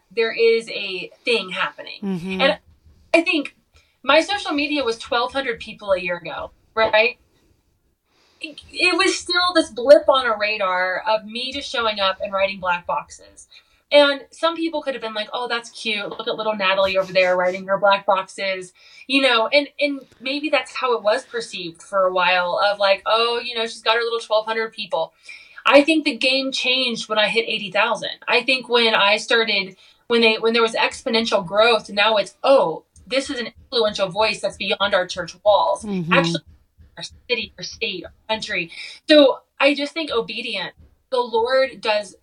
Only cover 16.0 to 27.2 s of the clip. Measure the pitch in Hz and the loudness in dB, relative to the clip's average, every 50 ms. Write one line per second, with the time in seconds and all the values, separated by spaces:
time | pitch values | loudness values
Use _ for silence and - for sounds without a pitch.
16 | 208 - - - 220 240 226 214 214 220 214 208 196 190 190 196 196 190 185 190 | -6 -8 -8 -8 -6 -6 -6 -4 -2 -4 -2 -2 0 0 2 2 2 2 2 0
17 | 190 180 180 185 185 180 180 180 180 180 185 190 190 185 196 185 202 202 196 196 | -2 0 2 2 2 4 2 2 0 0 -2 -4 -4 -2 -2 2 4 4 2 2
18 | 196 - 196 185 190 - - - 196 196 190 185 185 180 - _ - - - - | 2 0 0 0 -2 -4 -8 -6 -6 -4 -4 -6 -8 -14 -18 _ -20 -20 -20 -18
19 | - - 262 277 269 254 240 226 220 220 277 285 285 - - - 277 285 285 269 | -6 -2 0 2 2 4 4 2 2 2 2 2 2 0 -2 -2 -2 -2 -2 -4
20 | 262 _ _ - 226 262 277 294 285 311 294 262 240 - - - 254 262 233 220 | -10 _ _ -10 -8 -6 -6 -4 -4 -2 -2 -2 -2 -4 -8 -4 -2 0 0 0
21 | 196 208 220 269 262 - - 233 226 - - 190 180 165 165 - - - 196 196 | 2 0 0 0 -2 -6 -8 -10 -8 -8 -10 -10 -10 -10 -12 -14 -10 -4 0 0
22 | 190 185 185 190 175 175 185 180 180 180 175 - 196 208 202 202 202 196 196 190 | 2 2 2 2 2 2 2 2 0 0 0 0 0 0 2 2 2 2 2 2
23 | - - 214 233 233 233 240 233 240 240 240 233 226 226 226 - - 233 226 233 | 0 0 0 2 2 0 -2 -2 -4 -6 -6 -6 -6 -6 -6 -4 0 0 0 0
24 | 233 233 233 226 226 - 214 214 214 220 226 226 220 226 - - 208 175 - 165 | 0 -2 -4 -4 -4 0 0 0 0 0 -2 -4 -4 -6 -8 -12 -10 -6 -4 -4
25 | 160 - _ _ _ - - - - - - - - - 247 285 285 302 320 311 | -4 -4 _ _ _ -20 -20 -20 -20 -20 -12 -4 2 6 8 8 8 6 4 0
26 | 294 302 247 226 - 262 262 269 269 269 262 - - 254 254 262 262 240 226 - | 0 -2 -2 -2 0 0 0 0 0 -2 -4 -4 -2 0 0 0 0 -2 -4 -4
27 | - - 214 214 | -6 -4 0 0